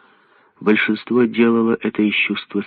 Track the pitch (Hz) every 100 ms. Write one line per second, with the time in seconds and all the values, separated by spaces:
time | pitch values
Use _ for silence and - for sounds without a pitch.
0 | _ _ _ _ _ _ 98 107 - 107
1 | - 120 120 113 117 117 113 117 107 -
2 | 107 101 - 101 - 101